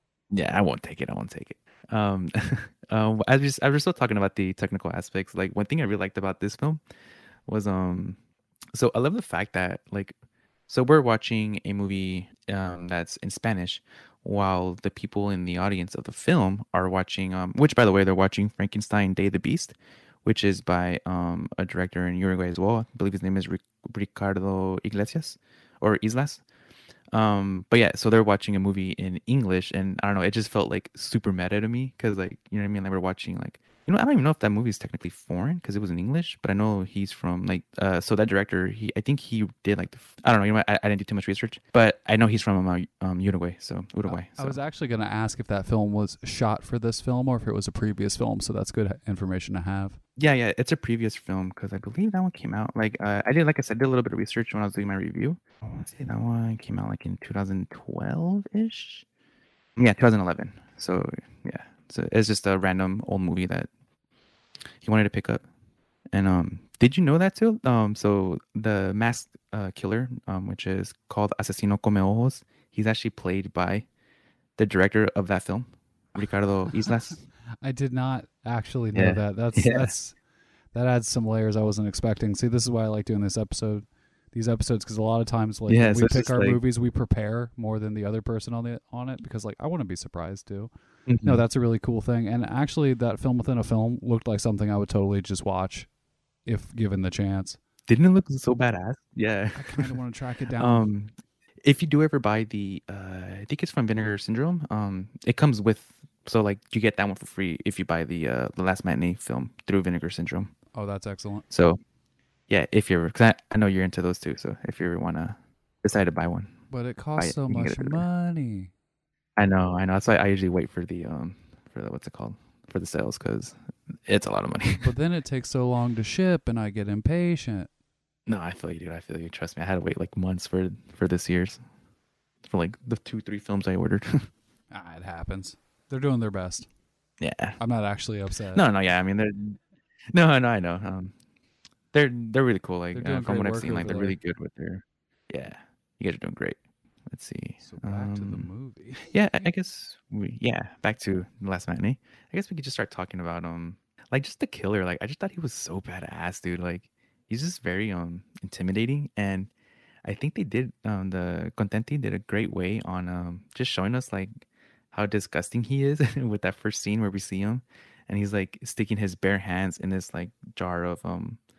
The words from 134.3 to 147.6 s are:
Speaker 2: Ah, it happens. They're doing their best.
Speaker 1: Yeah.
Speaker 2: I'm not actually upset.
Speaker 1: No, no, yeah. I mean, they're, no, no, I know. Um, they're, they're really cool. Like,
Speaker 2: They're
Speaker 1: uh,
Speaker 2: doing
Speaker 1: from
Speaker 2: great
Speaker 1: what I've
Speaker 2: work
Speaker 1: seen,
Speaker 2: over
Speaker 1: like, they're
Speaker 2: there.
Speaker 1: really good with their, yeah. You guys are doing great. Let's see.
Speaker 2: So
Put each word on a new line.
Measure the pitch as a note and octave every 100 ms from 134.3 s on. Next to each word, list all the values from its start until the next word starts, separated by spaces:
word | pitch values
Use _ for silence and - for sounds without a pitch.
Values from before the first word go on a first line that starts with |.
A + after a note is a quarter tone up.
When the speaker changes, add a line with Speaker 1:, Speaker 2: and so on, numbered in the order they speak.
| _ _ _ _
Speaker 2:
Ah, | F#2+ F2 E2
it |
happens. | F2 E2+ E2 F#2+ F#2+ - _ _ _
They're | C3+
doing | C#3 B2+
their | A2+
best. | G2 F2+ - - _ _ _ _ -
Speaker 1:
Yeah. | - - - -
Speaker 2:
I'm | A#2
not | A#2
actually | G#2 G2+ - G#2+
upset. | G2 - G2+ F#2
Speaker 1:
No, | D#3+
no, | G2
yeah. | F#2+ F2+
I |
mean, | F#2 G2+
they're, | G#2+ G2+ G#2 G2+ _ _ _ _ -
no, | F3 D#3+ C#3
no, | B2
I | A2
know. | F2
Um, | F2 G2 F#2 F#2 - _ _ _ _ - _ _
they're, | D3 C#3+
they're | A#2+ A2+ A#2
really | C3 G2
cool. | - F2+
Like, | F2 F2+
Speaker 2:
They're |
Speaker 1:
uh, | A#2+
Speaker 2:
doing | C3
Speaker 1:
from | A#2
Speaker 2:
great | G2+
Speaker 1:
what | G2+
I've |
Speaker 2:
work | A2+
Speaker 1:
seen, | A#2
Speaker 2:
over | A#2
Speaker 1:
like, | F2
they're | F#2+
Speaker 2:
there. |
Speaker 1:
really | G2 F#2+
good | F2 -
with | -
their, | - D#2+ F#2+ - _ _ _ -
yeah. | - C2 - - _ _ -
You | F#2+
guys |
are | -
doing | G1+
great. | - G1+ G1+ _ _ _ _ -
Let's | - -
see. | - -
Speaker 2:
So | -